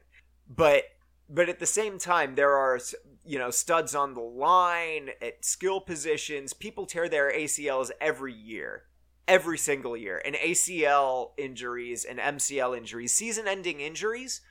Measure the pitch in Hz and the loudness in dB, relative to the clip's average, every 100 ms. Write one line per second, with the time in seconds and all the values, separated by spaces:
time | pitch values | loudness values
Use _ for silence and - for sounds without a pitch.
0 | _ _ _ _ _ 127 160 143 - _ | _ _ _ _ _ 4 8 8 4 _
1 | _ _ _ 147 175 175 165 - 214 190 | _ _ _ 2 2 2 -2 0 -2 -6
2 | 180 175 139 131 143 139 131 123 - - | 0 2 2 4 6 6 4 2 -2 -12
3 | - - - 139 123 120 - 165 156 143 | -18 -20 -8 -4 -2 -2 2 2 2 0
4 | 143 120 117 120 147 185 180 170 165 156 | -2 -2 -8 0 4 6 6 2 -2 -6
5 | 135 - 117 - - - 185 190 190 160 | -8 -8 -8 -6 -4 -2 -2 -2 -4 -6
6 | 151 147 - 147 135 - 208 208 196 170 | -2 -2 -2 -8 -8 -10 -10 -10 -6 -4
7 | 170 151 143 131 151 - 147 131 127 - | 0 2 2 2 -2 -2 0 0 -2 -2
8 | 156 151 135 110 110 107 65 52 _ _ | -2 -2 -6 -10 -12 -8 -8 -10 _ _
9 | _ _ - 185 170 156 - 139 123 117 | _ _ 4 4 4 -2 0 0 -2 -6
10 | 101 92 - 147 160 156 165 180 151 143 | -6 -6 -4 -2 0 0 0 0 4 4
11 | 139 127 117 - 135 123 123 120 120 117 | 4 0 -4 -6 -8 -8 -8 -6 -6 -8
12 | - 123 131 143 - 139 123 123 113 117 | -6 -4 -4 -2 -2 0 0 -2 -8 -8
13 | 120 - 220 220 208 196 180 147 147 160 | 0 0 0 -4 -4 -4 -4 -6 -8 -4
14 | 208 233 262 - _ | -4 -6 -8 -12 _